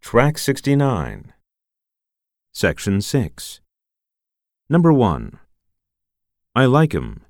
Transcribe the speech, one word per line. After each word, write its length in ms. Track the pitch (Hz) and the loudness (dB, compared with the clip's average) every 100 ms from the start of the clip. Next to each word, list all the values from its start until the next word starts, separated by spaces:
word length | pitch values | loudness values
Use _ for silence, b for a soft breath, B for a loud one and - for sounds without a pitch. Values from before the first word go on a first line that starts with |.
| - | 0
Brack 240 | 113 139 151 | 2 2 0
sixty-nine. 920 | - 131 - 143 139 110 65 - - _ _ _ _ _ _ _ _ _ _ _ _ | -4 -4 0 0 0 -2 -6 -10 -18 _ _ _ _ _ _ _ _ _ _ _ _
Section 480 | - 95 - - 98 | -4 -2 -2 -2 -2
six. 600 | - 139 85 - - - _ _ _ _ _ _ _ _ _ _ _ | -2 -2 -4 -10 -18 -20 _ _ _ _ _ _ _ _ _ _ _
Number 220 | 165 170 | 2 4
one. 480 | 147 110 69 53 - _ _ _ _ _ _ _ _ _ _ _ | 4 2 0 -8 -18 _ _ _ _ _ _ _ _ _ _ _
I 120 | 117 131 | 0 4
like 280 | 139 160 | 4 2
him. 300 | 80 62 52 _ | -2 -8 -14 _